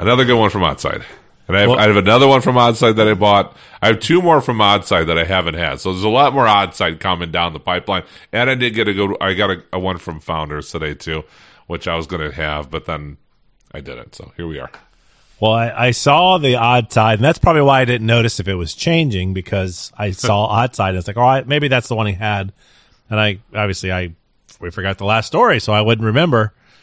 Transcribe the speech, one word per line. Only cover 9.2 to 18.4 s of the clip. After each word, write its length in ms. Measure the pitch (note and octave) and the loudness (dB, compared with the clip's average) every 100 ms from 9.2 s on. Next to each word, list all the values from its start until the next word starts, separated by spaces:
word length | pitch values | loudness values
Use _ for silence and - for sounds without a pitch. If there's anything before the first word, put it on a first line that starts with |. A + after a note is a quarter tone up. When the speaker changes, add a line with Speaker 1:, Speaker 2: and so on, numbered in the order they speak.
Speaker 1:
I 140 | F#2+ | -4
got 160 | F#2 G2+ | -2 -2
a, 120 | F2+ - | -4 -8
a 40 | F#2 | -8
one 200 | F#2 F2 | -6 -8
from 220 | - D#2 | -10 -14
Founders 500 | - D#2+ D2+ D2+ C#2 | -8 -8 -6 -10 -10
today 220 | E2 D2+ | -8 -8
too, 280 | D2+ - D#2 - _ - _ - | -10 -8 -10 -10 _ -20 _ -14
which 200 | E2+ F2+ | -10 -6
I 100 | E2 | -6
was 100 | D#2 | -6
gonna 260 | F2 D2+ | -8 -8
have, 380 | C#2 D2+ D2 C#2+ | -6 -6 -6 -8
but 160 | D#2+ - | -10 -8
then 320 | D#2 D2 C#2 _ _ _ _ _ | -10 -12 -18 _ _ _ _ _
I 60 | - | -18
didn't. 340 | C#2 B1 A#1 | -16 -18 -18
So 180 | - - - | -20 -20 -12
here 80 | E2+ | -12
we 100 | D2 | -10
are. 120 | B1+ - _ _ _ _ _ - | -14 -18 _ _ _ _ _ -2
Speaker 2:
Well, 120 | A2 | 0
I, 360 | A2+ A#2 - B2 | 0 -2 -2 -2
I 20 | |
saw 480 | A#2+ C#3+ D3+ F#3 F#3 | 0 2 4 4 2
the 160 | C#3+ | 2
Oddside, 600 | B2 A#2 B2 A2+ A#2+ A2 A2 | 2 2 2 2 2 2 4
and 80 | |
that's 160 | C3+ - | 2 2
probably 200 | F3+ D#3 | 2 4
why 220 | C#3 C3+ | 4 4
I 20 | |
didn't 220 | B2 A#2+ A2 | 2 0 0
notice 340 | A#2 A2+ - | 2 2 -2